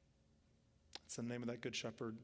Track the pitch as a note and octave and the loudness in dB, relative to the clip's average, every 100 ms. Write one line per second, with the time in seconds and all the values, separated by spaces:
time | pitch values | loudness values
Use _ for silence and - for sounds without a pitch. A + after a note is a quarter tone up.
0 | - - - - - - - - - - | -20 -20 -20 -20 -20 -20 -20 -20 -16 -10
1 | - - A#2 B2 A#2+ A#2+ B2 - A#2 A2 | -2 0 2 2 2 2 0 0 0 0
2 | A#2 A2 | -2 -2